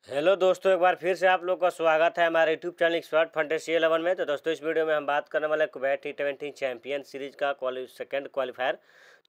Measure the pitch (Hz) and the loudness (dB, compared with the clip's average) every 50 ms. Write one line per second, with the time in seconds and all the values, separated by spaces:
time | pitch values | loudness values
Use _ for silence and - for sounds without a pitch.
0 | _ - 127 143 151 175 196 175 180 185 180 - - 196 190 170 175 185 175 - | _ -4 -4 2 2 2 4 4 4 2 2 2 2 2 4 4 4 2 2 2
1 | 151 180 190 160 180 185 185 175 170 180 185 160 175 180 165 - 165 165 156 156 | -2 -2 -2 2 4 4 4 2 0 -4 -2 0 0 0 0 2 2 2 4 4
2 | 165 170 165 170 170 165 165 165 160 156 160 151 - 175 170 - 170 165 170 165 | 2 2 2 2 0 2 4 2 2 2 2 -2 -4 -10 -2 0 0 0 0 -2
3 | 156 - - 156 165 156 - 156 156 143 156 156 - 160 160 165 160 160 160 165 | -4 0 0 0 0 2 -2 -4 -2 -2 -2 -4 -2 0 0 2 2 2 2 2
4 | 165 175 190 185 170 143 147 139 _ 160 160 139 143 160 160 160 160 160 156 151 | 0 0 -2 -2 -2 -4 -4 -4 _ -4 -4 -2 -4 -2 0 0 0 0 0 -2
5 | 143 139 143 147 151 _ - 156 151 156 156 156 156 147 - 139 123 135 139 139 | 0 -2 -2 -2 -2 _ -4 -4 -2 -2 0 0 -2 -4 -4 -4 -2 -2 -2 -2
6 | - 147 139 - 143 143 139 135 151 147 127 - 143 131 123 117 _ 127 143 143 | -6 -12 -8 -4 -4 -4 -4 -6 -10 -12 -8 -6 -6 -6 -6 -8 _ -6 -6 -6
7 | 131 - - 135 139 139 127 - 147 143 139 _ 131 127 127 131 127 120 - - | -8 -10 -12 -12 -12 -12 -6 -4 -2 -2 -2 _ -6 -6 -6 -6 -10 -12 -12 -16
8 | 127 _ - 139 139 135 - 139 131 127 120 - 123 139 160 - _ _ _ - | -12 _ -6 -8 -8 -6 -4 -4 -4 -4 -4 -4 -4 -4 -4 -6 _ _ _ -20
9 | - - - _ _ | -20 -20 -20 _ _